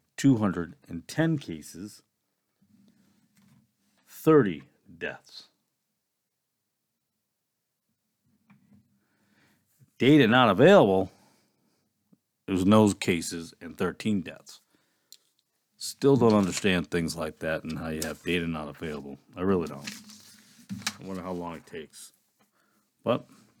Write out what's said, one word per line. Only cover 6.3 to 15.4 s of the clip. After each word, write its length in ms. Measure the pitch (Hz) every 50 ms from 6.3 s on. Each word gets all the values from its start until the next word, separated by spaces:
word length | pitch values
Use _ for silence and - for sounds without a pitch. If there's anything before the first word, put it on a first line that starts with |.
| _ _ _ _ _ _ _ _ _ _ _ _ _ _ _ _ _ _ _ _ _ _ _ _ _ _ _ _ _ _ _ _ _ _ _ _ _ _ _ _ _ _ _ _ _ _ _ _ - _ _ _ _ _ _ _ _ _ _ _ _ _ _ _ _ _ _ _ _ _ _ _ _ -
Data 280 | 113 127 151 151 131
not 240 | 104 117 127 127 113
available, 600 | 98 87 131 175 202 190 135 104 95 95 95 92 - _ _ _ _ _ _ _ _ _ _ _ _ _ _ _ _ _ _ _ _ _ _ _ _ _ _
it 60 | - 98
was 140 | 90 92
no 260 | 95 107 110 107 101 98
cases 600 | - - - 92 85 76 - 85 85 82 80 - _
and 160 | - 82 76
thirteen 440 | - - - 135 - - 113 107 98
deaths. 400 | 80 82 71 - - - - - _ _ _ _ _ _ _ _ _ _ - - _ _ _ _